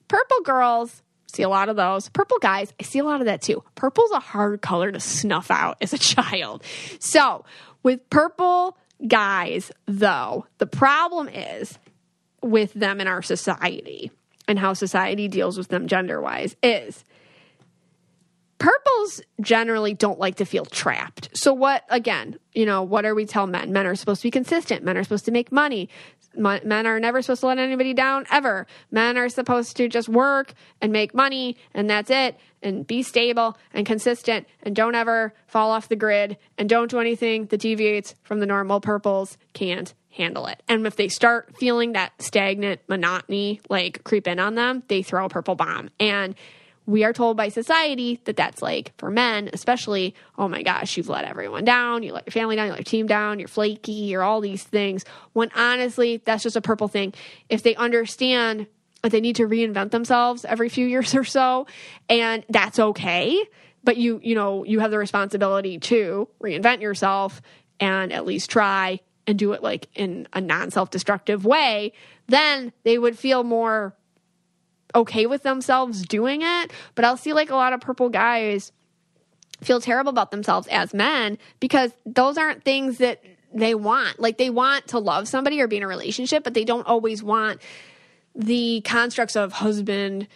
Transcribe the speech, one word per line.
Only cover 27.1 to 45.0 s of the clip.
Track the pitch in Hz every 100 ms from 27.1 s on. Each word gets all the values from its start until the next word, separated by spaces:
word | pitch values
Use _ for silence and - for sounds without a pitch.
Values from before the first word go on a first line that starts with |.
| 254
supposed | 254 247
to | 262
let | 254
anybody | 262 262 262
down, | 254 262 269 262
ever. | 285 262 190 - - -
Men | 220 233 247
are | 240
supposed | 247 254 247 233 -
to | 240
just | 233 226
work | 233 277 277 269 - - -
and | 214
make | 214 208
money, | 240 269 262 254 233 _
and | 208 208
that's | 208 208
it, | 262 254 - _ _
and | 202 185 139
be | 240
stable | 247 233 240 233 226 - _
and | - 208
consistent, | 220 247 240 - 220 - _
and | 208 208
don't | 226 233
ever | 226 226 220 _ _
fall | 220 220
off | 220 -
the | 220
grid, | 214 208 202 202 _ -
and | 208
don't | 233 233
do | 247
anything | 233 233 233 220 208
that | 208
deviates | 226 220 214 208 - -
from | - 208
the | 202
normal. | 196 196 202
Purples | 208 208 208 196 190 - _
can't | - 185 180 180 _ _
handle | - 165 135 -
it. | - -
And | 226 220
if | 208
they | 202
start | - 233 233 - -
feeling | 247 233 233
that | 208 185 _
stagnant | - 208 196 202 202 180 -
monotony, | 190 170 185 - 202 202 208 -
like, | 190 180 - -
creep | 208 180
in | 175
on | 202 226
them, | 247 254 -
they | 196